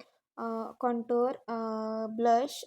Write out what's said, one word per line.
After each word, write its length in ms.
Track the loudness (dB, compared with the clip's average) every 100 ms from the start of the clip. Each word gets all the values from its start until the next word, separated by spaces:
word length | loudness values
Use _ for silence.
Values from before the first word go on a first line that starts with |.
| -14 _ _ -8
अ, 360 | -6 -4 -6 -2
कॉन्टोर, 500 | 0 0 0 2 2
अ, 260 | 0 -6 -6 -4 -4 -4 -4 -4
ब्लश 580 | 2 4 6 4 -6